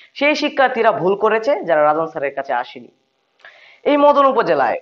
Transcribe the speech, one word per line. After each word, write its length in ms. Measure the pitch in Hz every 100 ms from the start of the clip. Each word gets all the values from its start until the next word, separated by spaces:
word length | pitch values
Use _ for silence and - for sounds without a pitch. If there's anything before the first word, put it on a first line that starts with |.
| -
সেই 200 | - 285
শিক্ষার্থীরা 580 | 294 294 277 262 226 226
ভুল 220 | 165 175 202
করেছে, 480 | 214 220 226 330
যারা 200 | 190 156
রাজন 220 | 151 151 160
স্যারের 280 | 156 139
কাছে 180 | 139 135
আসেনি। 360 | 120 127 131 117 _ _ _ _ _ - - - _
এই 140 | 254 285
মদন 300 | 285 285 269
উপজেলায় 520 | 220 175 147 120 92